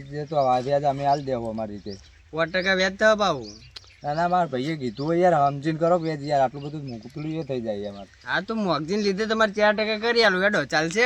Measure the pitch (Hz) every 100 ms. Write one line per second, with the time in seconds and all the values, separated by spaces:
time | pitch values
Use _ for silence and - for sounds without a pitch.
0 | 139 147 147 156 131 127 123 143 143 139
1 | 143 147 135 123 117 110 110 101 104 98
2 | - - _ 156 160 185 185 190 190 196
3 | 220 214 196 147 107 107 - - - -
4 | 143 151 175 180 165 127 139 156 127 104
5 | 147 170 180 160 143 143 151 156 165 180
6 | 160 151 139 143 131 143 143 151 139 113
7 | 120 151 156 160 151 127 113 101 101 101
8 | 98 - 123 147 196 226 196 147 151 208
9 | 202 190 220 220 220 208 208 208 214 220
10 | 226 233 220 185 196 208 139 156 160 190